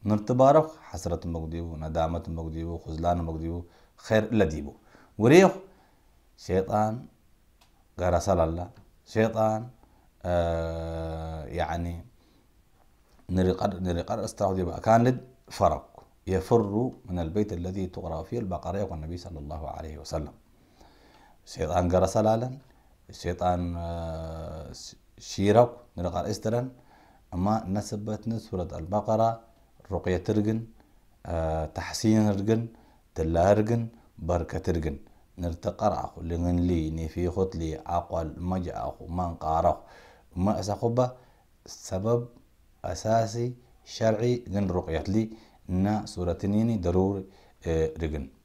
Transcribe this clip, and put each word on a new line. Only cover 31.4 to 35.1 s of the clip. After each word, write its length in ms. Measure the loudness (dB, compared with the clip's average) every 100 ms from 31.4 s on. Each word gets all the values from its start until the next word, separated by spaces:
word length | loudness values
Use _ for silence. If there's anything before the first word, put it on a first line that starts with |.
| 0 -2 -4
تحسين 720 | -6 -8 -2 4 4 4 2
ترجن، 320 | 2 0 0 -12 -20 _ _ -4
تلا 380 | 0 4 6
ترجن، 340 | 6 4 0 -2 -10 -20 -12
بركة 380 | -2 0 0 -4
ترجن. 420 | 0 0 0 -4 -12